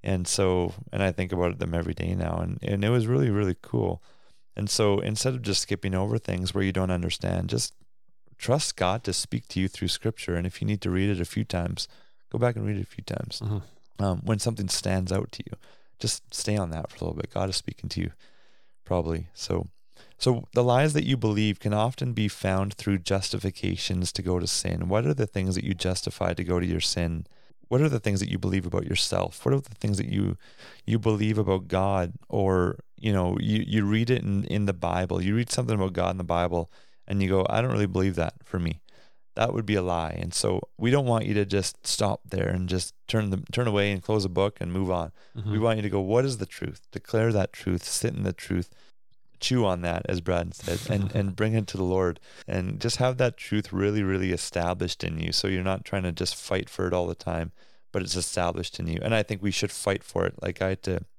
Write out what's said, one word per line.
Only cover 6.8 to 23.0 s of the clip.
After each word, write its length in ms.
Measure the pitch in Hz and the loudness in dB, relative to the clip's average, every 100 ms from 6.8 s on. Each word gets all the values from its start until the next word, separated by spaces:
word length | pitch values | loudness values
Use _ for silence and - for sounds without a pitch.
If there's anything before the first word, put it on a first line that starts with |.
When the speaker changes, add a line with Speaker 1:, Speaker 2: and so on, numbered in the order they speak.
| 95 | 0
Speaker 1:
understand, 560 | 90 87 85 92 90 87 | 0 -2 -2 -2 -2 0
just 260 | - - - - - - - - - | -2 -2 -8 -20 -20 -20 -20 -20 -10
trust 380 | - 139 - - | 0 2 0 0
God 260 | 90 107 | 0 2
to 100 | - | -2
speak 360 | 90 - 117 - | -4 -2 -4 -4
to 100 | - | 0
you 80 | 92 | 0
through 220 | - 85 | 0 -4
scripture. 480 | - 110 - - 87 | -2 -2 -4 -4 -2
And 100 | 87 | -2
if 160 | - | -2
you 40 | 104 | -2
need 140 | 104 | 0
to 80 | 92 | 0
read 200 | 92 98 | 0 2
it 100 | 98 | 0
a 40 | |
few 180 | 85 - | -2 -2
times, 460 | 90 90 87 - - - - - - | -2 -2 -2 -4 -8 -10 -20 -20 -8
go 80 | 117 | 0
back 160 | 123 | 0
and 100 | 110 | 0
read 120 | 104 101 | -2 -4
it 60 | |
a 40 | 92 | -6
few 160 | - | -10
times. 380 | - - - - | -8 -6 -6 -6
Speaker 2:
Mm-hmm. 180 | 107 104 - - - - | -4 -4 -6 -18 -20 -2
Speaker 1:
Um, 220 | 101 87 | 0 0
when 140 | - 107 | 0 0
something 300 | 117 107 95 | 0 -2 -2
stands 420 | - 95 92 92 | -2 0 0 0
out 220 | 95 - | -2 -2
to 100 | - - | -10 -12
you, 100 | - - - - - | -14 -16 -20 -20 -4
just 360 | 113 - - | -4 -4 -6
stay 200 | - - | -6 0
on 140 | 104 87 | 0 0
that 220 | 80 - | -4 -6
for 80 | - | -6
a 20 | |
little 140 | 85 80 | -6 -4
bit. 140 | - | -4
God 160 | - 95 | -2 -2
is 80 | 92 | -2
speaking 320 | - - - | -6 -10 -6
to 120 | - | -4
you, 100 | 82 - - - - - - - | -4 -6 -20 -20 -20 -20 -20 -20
probably. 440 | - 90 82 82 82 | -2 0 0 -2 -6
So, 360 | - - 87 87 - - - - - | -12 -4 -4 -4 -12 -20 -20 -20 0
so 280 | - 120 - | 2 2 0
the 100 | 123 | 2
lies 300 | 123 123 156 | 4 6 4
that 140 | 147 123 | 2 0
you 100 | 131 | 2
believe 420 | 110 104 107 95 | 2 4 2 2
can 140 | 104 | 0
often 400 | 104 113 127 131 | 2 0 0 -4
be 160 | 110 104 | 0 -2
found 460 | - 101 95 98 | 0 0 2 0
through 240 | - - | -2 0
justifications 1120 | 98 | 0